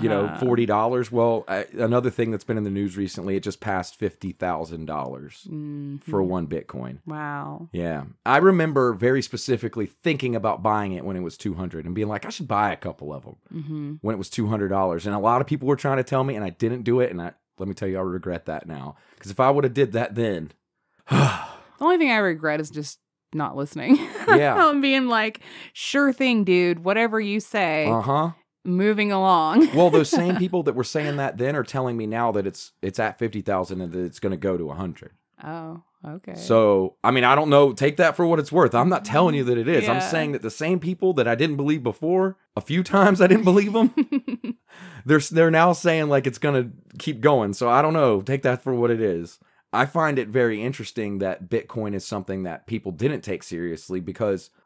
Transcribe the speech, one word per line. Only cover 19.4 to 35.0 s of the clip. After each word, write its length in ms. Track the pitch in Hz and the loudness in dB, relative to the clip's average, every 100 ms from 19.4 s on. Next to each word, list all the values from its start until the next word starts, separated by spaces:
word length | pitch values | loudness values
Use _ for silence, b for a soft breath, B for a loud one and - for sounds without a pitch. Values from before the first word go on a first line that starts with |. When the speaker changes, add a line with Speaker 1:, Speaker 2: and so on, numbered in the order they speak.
Speaker 1:
I 100 | 131 | 4
would 140 | 143 | 4
have 100 | 131 | 2
did 180 | 123 123 | 2 0
that 220 | 113 123 | 0 -2
then, 380 | 110 113 87 80 - _ _ | -2 -2 -2 -6 -14 _ _
<sighs> 340 | _ _ - | _ _ 0
Speaker 2:
The 760 | 135 135 - - - - _ | 4 4 0 -10 -18 -20 _
only 140 | 311 359 | 2 4
thing 120 | 285 | 4
I 60 | 220 | 4
regret 420 | 190 160 156 151 | 2 0 -2 -2
is 100 | 151 | -4
just 280 | 151 147 - _ _ _ | -8 -10 -12 _ _ _
not 220 | 156 139 135 | -6 -4 -4
listening. 420 | 147 151 131 294 | -8 -4 2 2
<laughs> 40 | - - 453 | 2 -4 4
Speaker 1:
Yeah. 300 | 415 139 392 320 | 4 6 4 4
Speaker 2:
I'm 120 | 285 | 4
being 260 | 269 269 254 | 2 2 2
like, 340 | 226 214 - B B B | 0 -2 -6 B B B
"Sure 360 | - - 277 277 | -12 -2 2 2
thing, 320 | 254 262 226 | 2 2 2
dude. 380 | 190 180 175 170 | 4 4 4 0
Whatever 380 | 180 214 233 220 | 0 0 0 0
you 180 | 208 208 | -2 -4
say." 460 | - 214 170 156 147 | -2 -2 0 0 0
Speaker 1:
Uh-huh. 400 | 113 113 147 165 - _ _ | 0 0 0 -2 -6 _ _
Speaker 2:
Moving 480 | 180 180 208 208 208 | -4 0 2 2 0
along. 560 | 196 190 170 156 220 320 | 2 4 4 4 4 6
<laughs> 40 | |
Speaker 1:
Well, 160 | 147 175 | 6 6
those 180 | 160 143 | 6 4
same 280 | - 175 180 | 2 0 0
people 260 | 180 180 | 0 0
that 100 | 147 | 0
were 80 | 123 | -2
saying 340 | 117 156 151 143 | -4 -4 -4 -2
that 180 | 135 - | -4 -2
then 180 | 131 139 | -2 -2
are 60 | |
telling 340 | 113 135 127 117 | -4 -4 -4 -4
me 80 | 107 | -4
now 260 | 117 117 | -2 0
that 140 | 101 95 | 0 -2
it's, 260 | - - _ | -8 -14 _
it's 180 | 95 104 | -6 -4
at 200 | 107 - | -4 -2
fifty 240 | 117 104 | -6 -4
thousand 380 | 101 95 92 92 | -2 -2 -2 -6
and 100 | 90 | -8
that 80 | 90 | -6
it's 140 | 90 - | -8 -6
gonna 200 | 98 82 | -6 -2
go 180 | 98 90 | -2 -2
to 140 | 76 | -4
a 40 | |
hundred. 380 | 76 92 - | -8 -8 -10